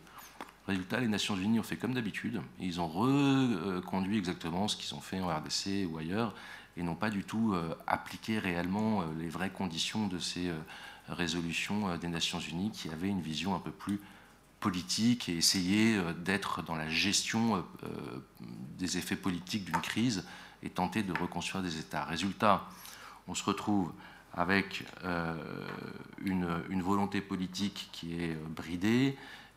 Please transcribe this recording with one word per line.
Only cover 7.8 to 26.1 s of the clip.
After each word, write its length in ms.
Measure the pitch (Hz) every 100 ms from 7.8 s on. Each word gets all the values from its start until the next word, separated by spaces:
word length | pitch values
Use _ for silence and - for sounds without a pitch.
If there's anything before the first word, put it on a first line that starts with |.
| -
appliqué 500 | - - - - 110
réellement, 640 | 95 87 87 101 110 104
euh, 20 | 80 80
les 100 | 82
vraies 220 | 85 92
conditions 560 | - 95 80 - 110 104
de 120 | 90
ces, 280 | - 87 90
euh, 100 | 80 78 - - - -
résolutions, 800 | 80 85 85 85 80 - 104 101
euh, 80 | 85
des 100 | 85
Nations 320 | 85 - 87
Unies 320 | 76 82 104
qui 180 | - 80
avaient 200 | 80 95
une 120 | 98
vision 360 | 80 78 90 92
un 20 |
peu 140 | 80
plus 280 | - - 101 - - - - - -
politique 680 | 107 90 82 - 113 120 -
et 80 | 85
essayaient, 600 | - 98 90 104 110 107
euh, 160 | 85
d'être 500 | 82 90 101 - -
dans 140 | 82 80
la 120 | 80
gestion, 680 | 82 95 95 - 113 113 98
euh, 40 | 76 -
euh, 60 | - - - 64 67 - 58 58 65 -
des 180 | 87 90
effets 200 | - -
politiques 480 | 98 87 - 110
d'une 160 | 87 82
crise 440 | - 101 123 98 - - - -
et 80 | -
tenter 320 | - 90 110
de 100 | 98 87
reconstruire 460 | 87 87 - 95
des 140 | 90 80
États. 240 | 76 78
Résultat, 640 | 71 82 101 - 110 92 - - - - - - -
on 80 |
se 80 | 90
retrouve 500 | - 98 - 104 82 - - - -
avec, 520 | 87 87 98 95 - - -
euh, 300 | 92 85 82 82 71 50 50 50 - - -